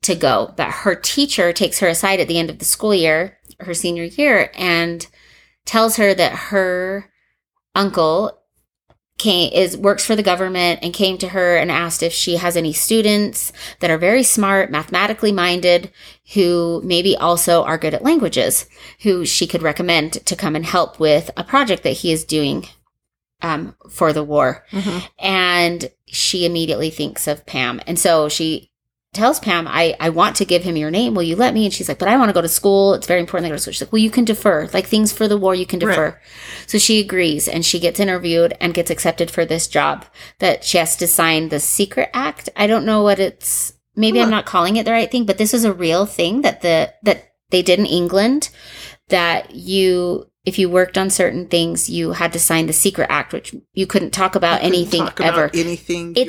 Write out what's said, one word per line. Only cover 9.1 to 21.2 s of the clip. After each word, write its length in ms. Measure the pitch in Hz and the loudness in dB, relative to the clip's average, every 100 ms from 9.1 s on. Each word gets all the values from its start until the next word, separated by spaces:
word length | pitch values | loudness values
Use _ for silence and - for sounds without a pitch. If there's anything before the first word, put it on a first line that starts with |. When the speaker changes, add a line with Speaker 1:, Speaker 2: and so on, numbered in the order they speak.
| _ | _
Speaker 1:
came, 340 | 220 180 170 | 0 0 2
is, 240 | - 185 185 | 2 0 2
works 280 | 196 196 | 0 0
for 120 | - 220 | 0 0
the 60 | |
government 580 | 196 180 185 185 175 170 | 0 0 -2 0 0 -2
and 100 | 175 | -6
came 240 | 175 190 185 | -2 -2 0
to 100 | 185 | -4
her 280 | 190 180 170 | 0 2 2
and 140 | 175 | 2
asked 320 | 151 170 - | -2 -2 -2
if 100 | 170 | -4
she 240 | - - 170 | -2 -2 0
has 200 | 175 175 | 0 0
any 160 | 165 | -2
students 800 | 156 - 226 214 208 208 - - - - - | -2 0 2 2 2 0 -4 -8 -10 -18 -4
that 100 | 170 | -2
are 80 | 160 | 2
very 240 | 175 240 | 2 4
smart, 480 | 262 - 196 196 190 | 2 2 2 2 2
mathematically 600 | 151 156 180 202 214 214 | -2 -2 -2 0 0 0
minded, 640 | 202 175 175 180 175 185 _ - - _ | 2 0 2 4 2 0 _ -20 -20 _
who 460 | 208 175 175 170 170 | 2 2 4 0 -2
maybe 320 | - 175 190 - | 0 0 2 2
also 460 | 160 175 - 170 | 2 0 4 2
are 160 | - 160 | 2 -2
good 160 | 160 | -2
at 80 | 151 | -2
languages, 640 | 247 330 196 139 113 - - - - - | 0 2 2 0 0 -2 -6 -18 -20 -4
who 220 | 214 180 | 0 0
she 220 | 165 - 165 | 0 -2 -2
could 160 | 170 | -2
recommend 520 | 165 147 180 170 151 - - | -2 -2 0 0 0 -4 -6
to 80 | |
come 220 | 175 160 151 | -4 -4 -4
and 100 | 160 | -2
help 320 | 185 165 - | 0 0 0
with 320 | 156 151 | 2 2